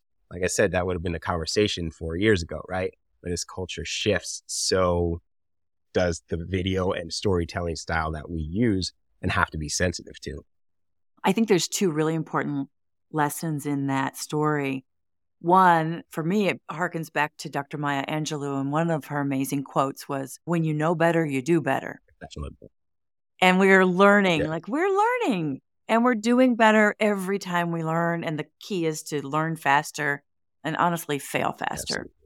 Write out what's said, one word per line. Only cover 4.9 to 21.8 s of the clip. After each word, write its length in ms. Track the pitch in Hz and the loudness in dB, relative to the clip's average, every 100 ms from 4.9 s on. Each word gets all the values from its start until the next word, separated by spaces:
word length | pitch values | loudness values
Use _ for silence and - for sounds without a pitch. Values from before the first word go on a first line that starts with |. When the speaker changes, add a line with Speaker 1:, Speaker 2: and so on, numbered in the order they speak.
| 87 85 85 - _ _ _ _ _ _ | 2 0 -2 -10 _ _ _ _ _ _
Speaker 1:
does 280 | - 87 85 - | 0 0 0 -6
the 80 | 85 | -8
video 540 | 87 92 92 92 92 | -4 -2 -2 0 0
and 200 | - 82 | -2 -6
storytelling 640 | - 104 90 85 92 87 78 | -4 0 0 0 -4 -4 -6
style 340 | - 82 80 | -4 -4 -2
that 180 | 78 78 | -6 -8
we 120 | 85 | -8
use 500 | 78 95 120 95 90 - _ _ | -4 0 2 2 -2 -10 _ _
and 100 | 92 | -4
have 180 | 92 - | -2 -2
to 60 | 80 | -4
be 120 | 76 | -6
sensitive 500 | - 90 - - - | -2 -2 -2 -12 -14
to. 220 | - 71 - _ _ _ _ _ _ _ | -12 -12 -14 _ _ _ _ _ _ _
Speaker 2:
I 80 | - | 0
think 160 | 196 226 | 2 4
there's 200 | 180 - | 2 2
two 220 | - 196 | 0 0
really 220 | 151 156 | 2 0
important 540 | 160 151 151 143 143 139 _ _ _ _ | 0 -2 -2 -2 -4 -6 _ _ _ _
lessons 540 | 156 147 - 165 147 143 | -2 -2 -2 -4 -4 -2
in 220 | 139 139 | -2 0
that 300 | 135 135 - | 0 -2 -6
story. 680 | - 151 151 147 139 135 - _ _ _ _ _ | -6 -2 0 0 -2 -6 -10 _ _ _ _ _
One, 640 | 170 185 180 165 160 170 - | 4 6 8 6 2 -4 -8
for 140 | - | -4
me, 260 | 160 214 185 | 0 2 2
it 100 | - - | -2 -8
harkens 420 | 160 175 165 156 | -6 -4 -4 -4
back 200 | 151 151 - | -2 -2 -4
to 100 | 156 | -8
Doctor 280 | 139 139 147 | -6 -6 -4
Maya 260 | 143 139 - | -2 -2 -2
Angelou, 520 | 156 151 151 143 139 | -4 -4 -4 -4 -2
and 120 | 139 | 0
one 200 | 147 170 | 0 0
of 140 | 156 - | -2 -2
her 140 | 147 | -4
amazing 420 | 139 135 135 139 | -2 -2 -2 -4
quotes 440 | 131 160 135 139 - | -2 0 0 -4 -8
was, 300 | 139 135 - - | -8 -8 -12 -4
"When 180 | 170 160 | 0 0
you 80 | |
know 200 | 151 160 | 0 0
better, 320 | 165 170 165 156 | 2 4 4 2
you 160 | 135 | 0
do 200 | 127 170 | 2 2
better." 400 | 139 131 | 2 -2